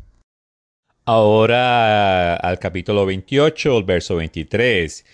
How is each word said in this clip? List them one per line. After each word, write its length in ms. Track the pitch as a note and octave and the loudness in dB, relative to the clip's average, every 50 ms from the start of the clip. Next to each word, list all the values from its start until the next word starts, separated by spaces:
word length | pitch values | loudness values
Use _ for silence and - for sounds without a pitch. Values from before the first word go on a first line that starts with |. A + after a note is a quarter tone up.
| - _ _ _ _ _ _ _ _ _ _ _ _ _ _ _ _ _ _ _ - | -20 _ _ _ _ _ _ _ _ _ _ _ _ _ _ _ _ _ _ _ -4
Ahora 1300 | A#2+ A2+ A2+ G#2+ G#2 G#2+ A2 A2 A2+ A#2 B2 B2 B2 A#2+ A#2+ A2+ G#2+ G#2+ G#2 G2+ G2 F#2 F2+ F2 E2+ E2+ | 0 2 4 4 4 4 4 4 2 2 2 2 2 2 2 2 2 2 2 2 2 2 2 0 0 -2
al 220 | - - F2+ F#2 - | -2 -2 -4 -4 -4
capítulo 460 | - F#2 F2 F2+ E2+ - G#2 G2+ G2 | -6 -8 -8 -8 -6 -2 -2 0 0
veintiocho, 720 | F#2+ F#2+ F#2+ - - C3+ C#3 D3+ D#3 D#3 - - D3+ B2 | -2 -4 -6 -8 -4 0 0 0 0 0 -2 -2 0 0
el 80 | A2 F#2 | 0 0
verso 320 | F#2+ F2+ E2+ - - F#2 | 0 -2 -2 -2 -4 -4
veintitrés. 880 | E2 D#2+ D#2 - E2 D2 - - G#2 A#2+ B2+ G#2+ F2+ E2 D2+ - - _ _ | -4 -4 -6 -8 -10 -10 -6 -4 -2 0 0 0 0 -2 -4 -8 -16 _ _